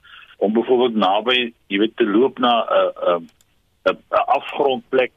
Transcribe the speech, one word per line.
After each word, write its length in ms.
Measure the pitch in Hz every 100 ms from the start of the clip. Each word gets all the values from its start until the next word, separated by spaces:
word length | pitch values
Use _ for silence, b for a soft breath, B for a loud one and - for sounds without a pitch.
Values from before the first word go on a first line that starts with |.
| B B B B
om 160 | 95
byvoorbeeld 420 | 113 117 127 123 107
naby, 580 | 95 101 110 127 120 - -
jy 120 | 98
weet, 160 | 110 -
te 100 | 113
loop 340 | 101 131 120
na 260 | 123 117 -
'n, 260 | 95 92 - 90
'n, 200 | 87 82 _ _ _ _ _ 92
'n, 120 | - _
'n 160 | - - 135
afgrondplek 760 | - - 143 127 - 131 123